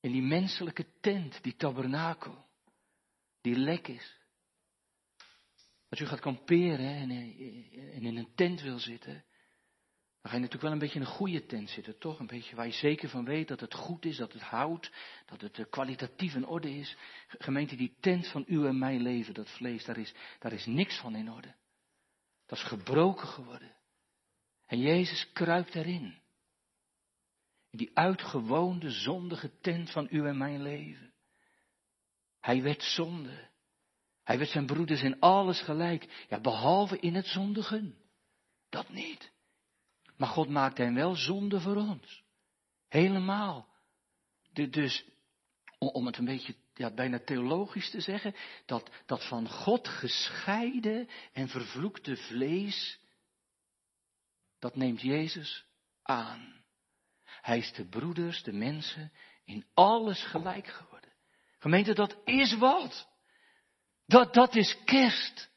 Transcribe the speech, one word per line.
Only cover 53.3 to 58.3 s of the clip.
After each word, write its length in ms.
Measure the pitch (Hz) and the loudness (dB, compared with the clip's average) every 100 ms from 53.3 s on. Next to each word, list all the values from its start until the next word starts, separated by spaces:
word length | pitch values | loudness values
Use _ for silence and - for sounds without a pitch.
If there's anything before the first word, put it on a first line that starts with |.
| _ _ _ _ _ _ _ _ _ _ _ _ _ | _ _ _ _ _ _ _ _ _ _ _ _ _
dat 180 | 123 135 | -8 -2
neemt 240 | 131 113 | 0 0
Jezus 640 | 131 143 160 180 151 - - _ _ _ | 0 0 0 -4 -8 -12 -14 _ _ _
aan. 600 | - 127 113 117 - - _ _ _ _ _ _ | -2 -2 -2 -10 -16 -20 _ _ _ _ _ _
Hij 340 | - - - 117 | -20 -14 -2 0
is 140 | 113 | 0
de 160 | - 90 | -10 -8
broeders, 540 | 101 165 170 170 | -6 -4 -2 -4